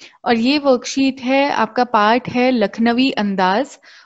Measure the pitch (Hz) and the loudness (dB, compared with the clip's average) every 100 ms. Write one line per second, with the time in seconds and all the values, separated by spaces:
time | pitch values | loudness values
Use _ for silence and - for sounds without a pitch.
0 | - - - 233 233 294 277 247 - - | -20 -8 -2 0 2 0 2 0 -2 -2
1 | 269 269 247 269 285 - 220 233 247 226 | -2 -2 -2 0 0 0 -2 -2 0 2
2 | 208 240 - 247 254 254 196 - 226 233 | 2 2 0 0 0 2 0 0 0 2
3 | 269 240 208 190 185 202 294 - - - | 0 0 -2 0 0 0 -4 -10 -20 -20